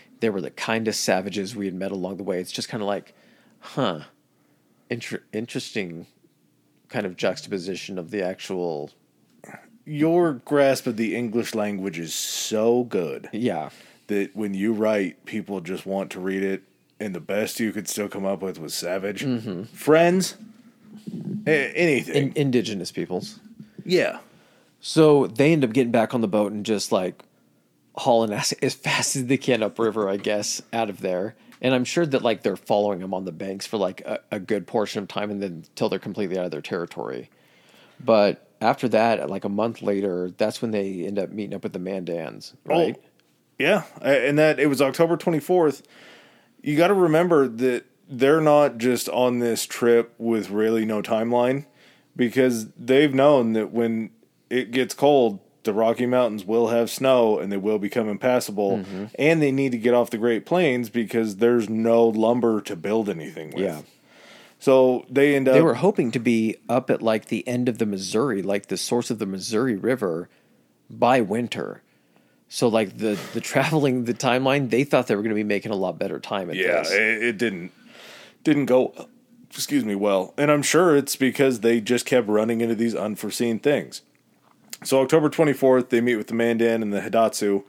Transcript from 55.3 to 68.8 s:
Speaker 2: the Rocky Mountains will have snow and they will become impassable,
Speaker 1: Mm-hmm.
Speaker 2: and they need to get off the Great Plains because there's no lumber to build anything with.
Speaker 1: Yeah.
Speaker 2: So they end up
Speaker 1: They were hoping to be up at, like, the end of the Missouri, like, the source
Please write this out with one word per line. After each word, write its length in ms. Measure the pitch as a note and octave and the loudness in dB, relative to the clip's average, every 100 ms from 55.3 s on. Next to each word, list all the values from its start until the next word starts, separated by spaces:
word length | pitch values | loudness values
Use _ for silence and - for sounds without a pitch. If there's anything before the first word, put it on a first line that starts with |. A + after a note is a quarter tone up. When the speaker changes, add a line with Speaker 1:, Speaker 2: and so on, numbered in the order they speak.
| G2+ _ _ | 0 _ _
Speaker 2:
the 100 | - | -4
Rocky 320 | G#2 A2+ A2+ B2 | 2 2 2 0
Mountains 400 | B2+ B2 G#2+ F#2 | 2 0 -2 -2
will 220 | A2+ A2+ | 0 2
have 220 | A#2 A2+ | 2 0
snow 480 | - C3 B2+ A2+ G#2+ | 0 2 4 4 2
and 120 | F#2+ | -2
they 60 | G2 | -4
will 220 | G2 G#2+ | 0 0
become 280 | G2+ B2 G#2+ | -2 -2 -2
impassable, 680 | G2+ B2+ B2+ - G#2 G2+ G2+ | -2 0 0 -2 -2 -2 -2
Speaker 1:
Mm-hmm. 280 | F#2 F#2+ G#2+ - | -4 -10 -10 -2
Speaker 2:
and 240 | C#3+ E3 | 2 2
they 100 | C#3+ | 2
need 200 | C3+ C#3 | 0 -2
to 60 | A#2+ | 0
get 160 | A#2 | 2
off 160 | A#2+ A#2 | 2 2
the 80 | A2+ | 0
Great 280 | A#2 A#2 - | 0 0 0
Plains 440 | F3 E3 B2 A#2 | 0 2 0 -2
because 480 | A#2+ G#2+ A#2 A2 G2 | -4 -2 -2 -2 2
there's 300 | A#2 A#2+ G#2 | 2 4 0
no 360 | A2 A2+ A#2 A#2 | 0 2 6 4
lumber 560 | A2 A2 B2 A#2 G#2+ | 4 2 2 2 0
to 140 | - F#2 | -2 -8
build 340 | G2 A2 G2+ | -2 -2 -2
anything 400 | E2 D2 D#2+ D#2 | -4 -8 -12 -10
with. 120 | D#2+ | -6
Speaker 1:
Yeah. 180 | F#2+ D#2 - _ _ - - - - _ | -4 -6 -14 _ _ -20 -20 -20 -20 _
Speaker 2:
So 460 | - C3 B2+ B2 - | 4 6 6 4 0
they 260 | C3 C#3+ C#3 | 2 4 4
end 120 | C3 | 6
up 60 | B2+ | 6
Speaker 1:
They 60 | |
were 140 | D#3+ A#2+ | 6 4
hoping 360 | F3+ G#3 C3 | 2 2 0
to 80 | B2+ | 0
be 360 | A#2 A2+ A2+ G2 - | 2 2 2 -2 -2
up 200 | A#2+ B2 | -2 0
at, 120 | A2+ | 0
like, 240 | A2 A2 - | 2 0 -2
the 220 | A2+ - | -6 -2
end 200 | B2 B2 | -2 0
of 100 | A2+ | 0
the 80 | A2 | -2
Missouri, 560 | G2 F#2+ G#2 C#3 G2 | -2 -2 0 0 0
like, 260 | F#2 G2+ - | -2 -2 -4
the 100 | |
source 340 | F#2+ | -6